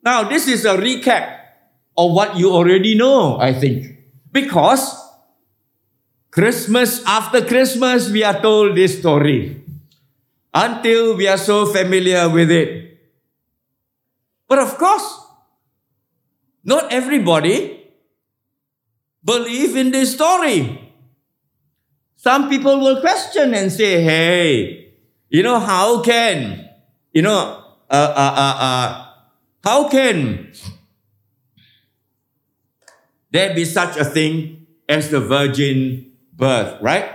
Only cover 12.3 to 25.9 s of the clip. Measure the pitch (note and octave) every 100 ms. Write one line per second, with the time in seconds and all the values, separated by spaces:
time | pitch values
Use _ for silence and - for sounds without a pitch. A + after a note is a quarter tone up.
12.3 | E3 E3 E3+ D3+ - - _ _ _ _
13.3 | _ _ _ _ _ _ _ _ _ _
14.3 | _ _ C4+ C4 - F4 G#4 G#4 - -
15.3 | _ _ _ _ _ _ _ _ _ _
16.3 | _ _ _ - C4+ C4+ B3 B3+ C#4+ F3
17.3 | E3 D#3 B3 F#4+ - - _ _ _ _
18.3 | _ _ _ _ _ _ _ _ _ E3
19.3 | A#3+ A#3+ A#3+ D4 A#3+ C4 C4 B3+ - D#4
20.3 | F4+ E4 G3 B2 - - _ _ _ _
21.3 | _ _ _ _ _ _ _ _ _ B3
22.3 | C4+ C#4 C4+ C#4 C#4 C4+ C4 C#4 F#4+ -
23.3 | G4 C#4 A3 G3 - G#3+ F3+ E3 D#3+ E3
24.3 | F3+ E3+ B2+ F#2+ - - _ _ _ _
25.3 | D3+ G#3+ A#3+ G3+ F#3 G3+